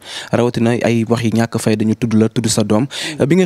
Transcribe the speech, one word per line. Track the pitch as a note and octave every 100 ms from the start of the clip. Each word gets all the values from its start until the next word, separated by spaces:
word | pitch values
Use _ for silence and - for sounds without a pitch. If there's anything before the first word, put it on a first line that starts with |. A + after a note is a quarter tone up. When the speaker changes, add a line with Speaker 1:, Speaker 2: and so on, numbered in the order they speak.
| - - -
Speaker 1:
rawatina | A2 A#2+ A#2 A#2 A#2+ A2+
ay | A#2
wax | A2 A2+
yi | A2+ A2
ñàkk | A#2 A2
fay | A2+ G#2+
dañu | A2 G#2
tudd | A2+ G#2+
la, | A2
tudd | B2 A2+
sa | -
doom. | G#2 G#2+ C#3 - - D3
Speaker 2:
Mm. | B2+
Speaker 1:
Bi |
nga | F3+